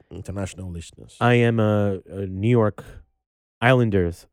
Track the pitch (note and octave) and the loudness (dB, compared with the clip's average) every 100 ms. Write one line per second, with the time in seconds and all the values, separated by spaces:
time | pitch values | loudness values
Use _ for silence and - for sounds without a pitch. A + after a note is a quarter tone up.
0 | _ - - G2 F#2+ - F#2 E2+ - - | _ -16 -12 -8 -10 -10 -14 -12 -14 -20
1 | A1 - A#2+ A#2+ A#2 A#2 G#2+ G#2 G2+ F#2+ | -20 -4 2 4 2 2 2 2 0 -4
2 | - F#2 G2 F#2+ A2 A#2+ G#2 - - - | -8 -10 -10 -4 2 2 2 -2 -12 -20
3 | - _ _ _ _ _ A#2 C3 A#2 G2 | -20 _ _ _ _ _ 2 4 4 2
4 | E2+ E2+ - | 0 -4 -14